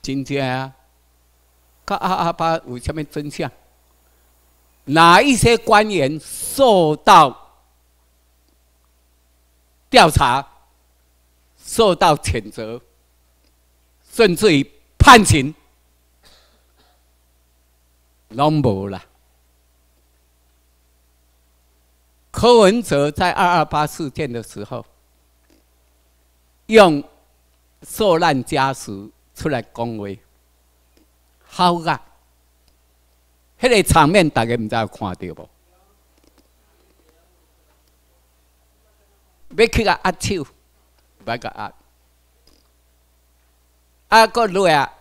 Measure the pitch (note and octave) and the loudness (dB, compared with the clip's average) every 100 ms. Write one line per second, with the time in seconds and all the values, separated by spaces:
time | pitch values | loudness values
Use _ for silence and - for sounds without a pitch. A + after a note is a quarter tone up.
0 | - C#3 C3 C#3 C3 B2+ C3+ _ _ _ | -8 -10 -6 -6 -4 -6 -10 _ _ _
1 | _ _ _ _ _ _ _ _ - G3 | _ _ _ _ _ _ _ _ -8 -6
2 | F#3 F#3 E3+ - E3 E3 - B2 D#3 D#3 | -4 -4 -4 -4 -4 -4 -8 -12 -10 -10
3 | D3 D#3 D3 - - _ _ _ _ _ | -10 -12 -12 -10 -12 _ _ _ _ _
4 | _ _ _ _ _ _ _ _ - D#3 | _ _ _ _ _ _ _ _ -4 4
5 | E3+ F3+ C#4 A#3+ A3+ A#3 - G3+ A3 F#3+ | 6 6 4 2 2 0 2 2 2 -2
6 | C3+ D#3 - - - - C4+ G3 D#3 D3+ | -4 -6 -12 -16 -12 0 2 2 0 0
7 | - F#3 C#3+ A#2 - _ _ _ _ _ | 6 6 6 0 -20 _ _ _ _ _
8 | _ _ _ _ _ _ _ _ _ _ | _ _ _ _ _ _ _ _ _ _
9 | _ _ _ _ _ _ _ _ _ B3 | _ _ _ _ _ _ _ _ _ 4
10 | E3+ - C3+ C3 C#3 _ _ _ _ _ | 4 4 0 0 -6 _ _ _ _ _
11 | _ _ _ _ _ _ - - G#3+ F3 | _ _ _ _ _ _ -10 0 0 2
12 | F3 D3 - A#2+ G#2 A2 A2 A#2+ _ _ | 2 0 -2 -6 -8 -14 -14 -14 _ _
13 | _ _ _ _ _ _ _ _ _ _ | _ _ _ _ _ _ _ _ _ _
14 | _ - G#3+ E3+ G#3 D3 C#3 _ _ _ | _ 0 0 2 2 2 -2 _ _ _
15 | - B3 G3 D3+ C3+ - _ _ _ _ | 6 8 6 0 -2 -10 _ _ _ _
16 | _ _ _ _ _ _ _ _ _ _ | _ _ _ _ _ _ _ _ _ _
17 | _ _ _ _ _ _ _ _ _ _ | _ _ _ _ _ _ _ _ _ _
18 | _ _ _ A2 D3 D#3 B2+ G2 G2 F#2+ | _ _ _ -2 0 2 0 -2 -8 -12
19 | - _ _ _ _ _ _ _ _ _ | -18 _ _ _ _ _ _ _ _ _
20 | _ _ _ _ _ _ _ _ _ _ | _ _ _ _ _ _ _ _ _ _
21 | _ _ _ _ _ _ _ _ _ _ | _ _ _ _ _ _ _ _ _ _
22 | _ _ _ - A3+ A#3+ F#3+ A#3 G#3+ C#3+ | _ _ _ -2 4 6 4 2 -2 -2
23 | C#3+ D3 F3+ - F3+ F3 D3+ D3+ D3+ - | -2 -2 -4 0 0 0 -2 -4 -6 -8
24 | D3+ - D3 A#2 G#2+ - G2+ A#2+ - _ | -12 -8 -10 -10 -14 -16 -14 -14 -16 _
25 | _ _ _ _ _ _ _ _ _ _ | _ _ _ _ _ _ _ _ _ _
26 | _ _ _ _ _ _ - A3 F#3+ C#3+ | _ _ _ _ _ _ 2 6 6 4
27 | - _ _ _ _ _ _ _ - - | -6 _ _ _ _ _ _ _ -18 -4
28 | G#3+ E3 E3+ C#3 A#2 D3 C3+ C3+ - G2 | 0 0 0 -2 -4 -4 -4 -6 -14 -16
29 | G#2+ _ _ - D#3+ C3 A2 - A#2 A2 | -18 _ _ -12 -8 -8 -10 -10 -10 -8
30 | G2+ F#2+ _ _ _ _ _ _ _ _ | -12 -14 _ _ _ _ _ _ _ _
31 | _ _ _ _ _ - F3+ F3 D#3+ C#3+ | _ _ _ _ _ -2 -2 -2 -6 -8
32 | - _ _ _ _ _ _ _ _ _ | -10 _ _ _ _ _ _ _ _ _
33 | _ _ _ _ _ _ B3+ A3 - D#3+ | _ _ _ _ _ _ 0 0 2 2
34 | D3 G3+ D#3+ - A2+ A#2+ A2 A#2+ G#2+ - | 4 2 2 -2 -4 -4 -4 -6 -6 -8
35 | G2+ F2+ F#2 D#2 D#2+ _ _ _ _ _ | -10 -10 -14 -16 -20 _ _ _ _ _
36 | _ _ _ _ _ _ _ _ _ _ | _ _ _ _ _ _ _ _ _ _
37 | _ _ _ _ _ _ _ _ _ _ | _ _ _ _ _ _ _ _ _ _
38 | _ _ _ _ _ _ _ _ _ _ | _ _ _ _ _ _ _ _ _ _
39 | _ _ _ _ - D#3+ A3+ A#3 G3+ E3+ | _ _ _ _ -16 -2 0 0 -2 -2
40 | F#3 F#3 - F#3+ C#3+ _ _ _ _ _ | -4 -6 -8 -8 -8 _ _ _ _ _
41 | _ _ G#2 A#2+ A#2 - G#2 - _ _ | _ _ -12 -10 -10 -14 -16 -16 _ _
42 | _ _ _ _ _ _ _ _ _ _ | _ _ _ _ _ _ _ _ _ _
43 | _ _ _ _ _ _ _ _ _ _ | _ _ _ _ _ _ _ _ _ _
44 | _ A3 A3 A#3+ A3 F#3 F#3 D3+ B2+ - | _ 2 2 0 -4 0 0 0 -2 -10